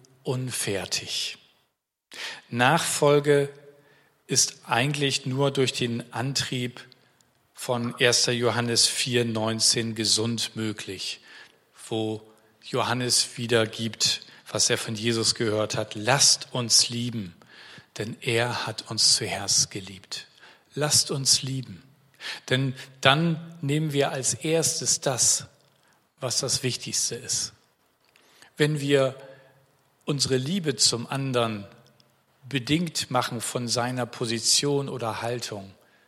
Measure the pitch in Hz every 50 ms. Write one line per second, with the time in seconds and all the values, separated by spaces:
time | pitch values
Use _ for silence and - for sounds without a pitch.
0 | - _ _ _ - 151 127 127 131 123 - - - - 98 92 90 - - -
1 | 113 - - - - - - - _ _ _ _ _ _ _ _ _ _ _ _
2 | _ - - - - - - - - - 123 120 123 131 151 - - - - -
3 | 151 143 147 147 139 147 143 143 139 143 - - - - - - _ _ _ _
4 | _ _ _ _ _ - 135 123 - - - - - - 123 117 131 147 147 147
5 | 143 135 127 - - 139 127 135 139 139 135 139 131 - - - 131 117 117 120
6 | - - - 113 120 139 135 - - - 139 123 123 120 - - - - - _
7 | _ _ _ _ _ _ _ _ _ _ _ - - - 123 120 120 120 117 -
8 | 127 123 117 - - 131 127 117 120 117 107 117 120 117 117 107 - - - -
9 | - 131 120 120 120 117 110 110 110 110 113 110 - - - 123 113 113 110 110
10 | 110 101 - 110 110 117 117 113 - - - 113 110 107 104 - - 104 95 87
11 | - - - - - - - - - - _ _ _ _ _ - - - 117 110
12 | 110 110 110 107 - - - _ _ _ _ _ - - - 123 117 - 120 127
13 | 123 120 - - - - - - 120 113 123 113 110 107 - - 113 113 107 -
14 | - - - - - - - - - - - 110 - - 120 107 - - 113 104
15 | 110 117 117 113 110 - - - 120 110 107 107 107 - - 113 107 - - 110
16 | 104 117 175 - - - - - - - - 127 120 113 - - - - 120 120
17 | 120 123 113 117 98 87 85 - - - - - - - - - - _ - -
18 | 104 113 - - - 123 117 113 120 123 110 - - 113 110 - - - 113 107
19 | - - - - 117 92 95 98 101 92 - - - - - 104 95 95 98 92
20 | - - - - - - _ _ - - - _ _ _ - 139 147 147 143 -
21 | - - 160 135 131 123 - - - 131 135 131 123 107 95 80 - - _ _
22 | _ _ _ - - - - - - - 131 131 135 131 131 - - - - -
23 | - 135 139 156 170 170 160 - - - - - - 139 143 156 160 156 139 139
24 | 139 - 151 135 120 - 127 - - 156 160 165 151 - - - 127 120 - -
25 | - 147 127 117 - - - - - - _ _ _ _ _ _ _ _ _ _
26 | _ _ _ - 131 123 - - 139 123 - - - 127 117 - - - 107 -
27 | - - 117 120 - - - - - - - _ _ _ _ _ _ _ _ _
28 | _ _ _ _ _ _ _ _ - - _ - 151 147 156 143 139 139 143 139
29 | 131 131 - - - - - - - - _ _ _ _ _ _ _ _ _ _
30 | _ - 147 139 131 127 131 131 131 143 190 202 160 151 127 - - - 123 117
31 | 120 - 135 135 135 135 123 123 117 113 110 101 95 - - - - _ _ _
32 | _ _ _ _ _ _ _ _ - 123 139 135 117 117 147 170 180 160 - -
33 | - - 131 123 120 - 123 113 - - - 127 120 113 110 123 120 123 127 127
34 | 120 113 - - 127 113 117 113 - - - - 143 143 143 139 139 - 131 123
35 | 113 110 101 98 113 117 123 120 - - 110 101 95 98 92 _ _ _ _ _
36 | _